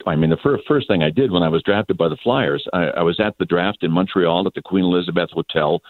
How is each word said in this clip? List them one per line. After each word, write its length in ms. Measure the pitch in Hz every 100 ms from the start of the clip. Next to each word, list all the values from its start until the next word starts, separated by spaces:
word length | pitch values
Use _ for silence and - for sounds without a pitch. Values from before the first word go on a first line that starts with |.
| 92
I 100 | 78
mean, 140 | 80
the 80 | 80
fir-, 220 | 143 139 -
first 200 | 147 -
thing 140 | 92
I 80 | 78
did 220 | 82 131
when 100 | 90
I 80 | 82
was 140 | 80
drafted 340 | 101 101 107 90
by 120 | 82
the 80 | 78
Flyers, 500 | 117 135 85 71 -
I, 160 | 90 80
I 120 | -
was 180 | 85 87
at 180 | 107 -
the 60 | 90
draft 360 | 87 95 101
in 100 | 85
Montreal 540 | 85 95 95 85 85 95
at 80 |
the 80 | -
Queen 220 | - 98
Elizabeth 480 | 90 90 85 87 85
Hotel. 500 | 85 - 80 76 85 -